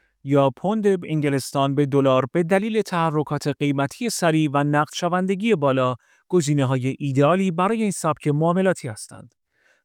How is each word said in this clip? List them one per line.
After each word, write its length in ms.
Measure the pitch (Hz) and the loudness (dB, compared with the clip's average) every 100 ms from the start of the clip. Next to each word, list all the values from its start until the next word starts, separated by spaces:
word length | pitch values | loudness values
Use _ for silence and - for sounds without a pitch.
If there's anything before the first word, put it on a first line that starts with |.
| _ _ | _ _
یا 260 | 135 143 139 - | 0 2 2 0
پوند 300 | 180 220 202 | -4 0 0
انگلستان 880 | 190 165 156 143 139 - 143 139 | 0 -2 -2 0 -2 -2 -2 0
به 120 | 139 143 | 0 0
دلار، 380 | 139 135 131 131 | 2 4 2 0
به 100 | 170 | -2
دلیل 400 | 170 196 220 214 | 0 0 0 -2
تحرکات 640 | - 175 165 151 139 147 151 | -2 -2 0 -2 -2 -4 -4
قیمتی 640 | - 147 139 139 - 233 | -2 -2 0 -2 -4 -6
سریع 400 | - 170 160 151 | 0 0 2 2
و 120 | 143 | 0
نقد 300 | 147 147 151 | 0 0 0
شوندگی 600 | - 175 180 190 190 226 | -4 -2 -2 -2 -2 0
بالا، 400 | 180 139 131 127 123 _ _ - | 2 2 2 0 -2 _ _ -2
گزینه‌های 680 | 180 143 147 127 135 131 - | 0 2 2 2 0 -2 -4
ایدئالی 520 | 143 135 143 190 190 | -2 2 4 4 0
برای 320 | 170 190 226 | 0 0 0
این 80 | 208 | -2
سبک 380 | - 160 143 151 | -2 -4 -2 -2
معاملاتی 600 | 147 165 180 190 170 131 | 0 2 2 0 0 -6
هستند. 460 | 101 - 104 120 _ _ _ _ _ | -12 -16 -20 -20 _ _ _ _ _